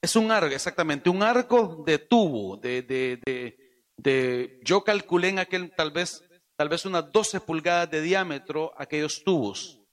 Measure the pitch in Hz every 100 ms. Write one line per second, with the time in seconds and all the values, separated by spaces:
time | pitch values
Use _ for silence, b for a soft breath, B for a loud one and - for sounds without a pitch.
0 | 170 226 220 220 160 135 - 175 165 143
1 | 175 185 208 240 240 240 208 160 151 151
2 | - 240 190 120 98 98 123 127 123 131
3 | 127 123 131 127 123 - _ _ _ -
4 | 143 135 127 123 127 - - 185 196 208
5 | - 175 180 196 185 185 175 - 156 151
6 | 180 - _ _ _ _ 147 165 196 180
7 | 151 214 214 190 - 160 160 175 170 156
8 | 160 190 185 139 - 151 160 - 139 151
9 | 151 - - 170 107 95 - - _